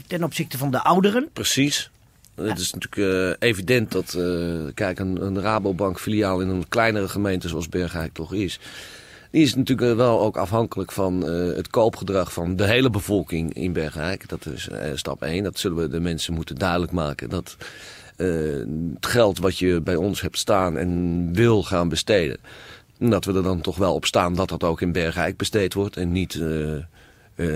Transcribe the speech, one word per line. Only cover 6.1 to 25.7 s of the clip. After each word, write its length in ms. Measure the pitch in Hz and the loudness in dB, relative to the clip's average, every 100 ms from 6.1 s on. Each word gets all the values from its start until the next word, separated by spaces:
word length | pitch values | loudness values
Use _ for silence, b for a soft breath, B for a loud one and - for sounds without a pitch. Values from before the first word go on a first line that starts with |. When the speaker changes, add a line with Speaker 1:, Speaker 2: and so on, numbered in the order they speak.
| 107 98 92 | 2 2 2
Speaker 2:
in 80 | 92 | 0
een 180 | 92 85 | -2 0
kleinere 400 | 120 113 107 95 | 2 2 2 0
gemeente 400 | 98 101 92 85 | 0 0 0 -2
zoals 220 | 82 80 | -4 -2
Bergijk 440 | 90 85 85 80 | -2 -2 -2 -6
toch 200 | - 80 | -6 -6
is, 260 | 95 90 - B B B B B B B | -2 -2 -4 B B B B B B B
die 120 | 156 | 4
is 120 | 139 117 | 4 4
natuurlijk, 340 | 127 127 120 | 2 2 4
eh, 40 | 113 | 4
wel 240 | 123 110 | 4 4
ook 180 | 107 - | 2 0
afhankelijk 540 | 90 113 110 95 90 | 0 2 0 -2 -6
van, 360 | - 95 92 80 | 0 0 0 0
eh, 280 | 85 87 - | 0 -2 -2
het 140 | 87 | -2
koopgedrag 640 | 123 113 - 92 95 87 | 2 2 2 -2 -2 0
van 220 | - 85 92 | -4 -2 0
de 100 | 101 | 2
hele 240 | 123 131 | 4 4
bevolking 640 | 101 90 101 80 82 82 | 2 0 0 0 -2 -2
in 200 | - 90 | -2 -2
Bergijk. 560 | 85 78 78 82 98 - | -2 -4 -4 -6 -6 -10
Dat 160 | 80 78 | -10 -8
is, 220 | 62 - | -10 -8
eh, 220 | 50 76 67 | -8 -6 -6
stap 260 | - 69 | -6 -6
één. 220 | 71 90 | -4 -2
Dat 160 | 98 - | -4 -2
zullen 180 | 98 82 | -2 -2
we 100 | 78 | -2
de 120 | 82 | -2
mensen 340 | 85 80 - | -2 -2 -4
moeten 220 | 82 78 67 | -4 -6 -2
duidelijk 360 | 92 87 82 | 0 0 0
maken. 380 | 87 73 - 58 | -2 -2 -4 -6
Dat, 280 | 87 - - B B B B B - | -6 -8 -16 B B B B B -4
eh, 120 | 90 82 78 71 55 78 82 | -2 0 -2 -4 -4 -4 -4
het 120 | 64 - | -6 0
geld 340 | 120 107 85 | 4 4 4
wat 180 | 92 - | 0 2
je 240 | 92 85 | 2 2
bij 140 | 76 85 | 2 2
ons 260 | 98 92 | 0 0
hebt 160 | 87 - | -4 -4
staan 400 | - 101 92 78 | 0 2 2 0
en 520 | 90 87 87 85 85 | 0 0 0 0 0
wil 300 | 87 117 107 | 4 6 6
gaan 260 | 87 87 87 | 4 0 2
besteden, 480 | 71 - 104 73 - B B B B B - | 0 2 2 2 -4 B B B B B 0
dat 280 | 117 95 95 | 2 2 2
we 80 | |
er 100 | 95 | 2
dan 180 | 92 87 | 2 0
toch 160 | 92 87 | -2 0
wel 160 | 95 | 2
op 120 | 80 - | 2 2
staan 300 | 104 90 90 | 2 2 2
dat 140 | 92 | 0
dat 140 | 85 | 0
ook 180 | 85 82 | 0 0
in 100 | 90 | 0
Bergijk 460 | 90 82 82 82 98 | 0 0 0 -2 -2
besteed 360 | - 107 92 | 0 0 0